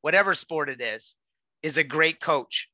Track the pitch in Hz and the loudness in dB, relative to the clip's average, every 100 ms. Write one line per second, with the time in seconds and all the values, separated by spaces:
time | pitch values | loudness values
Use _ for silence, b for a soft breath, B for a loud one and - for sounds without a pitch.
0 | 147 185 196 170 - 160 143 127 120 110 | 4 4 4 0 -2 -4 -4 -4 -6 -6
1 | - - _ _ _ _ 156 147 143 156 | -12 -20 _ _ _ _ -4 0 0 2
2 | 160 160 - 147 117 - - | 0 0 -2 -2 -2 -8 -8